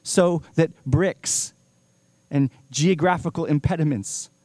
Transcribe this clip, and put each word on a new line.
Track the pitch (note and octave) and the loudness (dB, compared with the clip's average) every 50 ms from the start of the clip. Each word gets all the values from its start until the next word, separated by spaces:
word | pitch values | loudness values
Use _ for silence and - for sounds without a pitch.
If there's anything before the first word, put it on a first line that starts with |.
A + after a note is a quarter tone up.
| _ | _
so | - - - F3+ F3 F3 D#3+ C#3 - _ | -2 2 2 2 4 2 -2 -4 -4 _
that | - E3 D#3+ - - _ | 0 0 0 0 -6 _
bricks | C#3 B2+ D3+ F#3 F#3+ - - - - - - - - - _ _ _ _ _ _ _ _ _ _ _ _ _ _ _ | 0 2 2 2 0 -2 -4 -6 -6 -4 -4 -6 -8 -12 _ _ _ _ _ _ _ _ _ _ _ _ _ _ _
and | - C#3+ C#3 C3 - _ _ _ | 0 0 0 0 -2 _ _ _
geographical | B2 B2 D3 F3+ F#3+ D#3 D#3 F#3 F3+ E3+ - E3+ - - E3 | -4 0 2 2 2 2 2 2 0 0 -2 -6 -6 -4 -2
impediments | - D3+ D3 - - F3+ E3 D#3 D3+ C#3+ G#2+ G2+ - - - - - _ _ _ | 0 0 0 0 -2 -2 0 0 0 -2 -2 -6 -8 -10 -12 -12 -14 _ _ _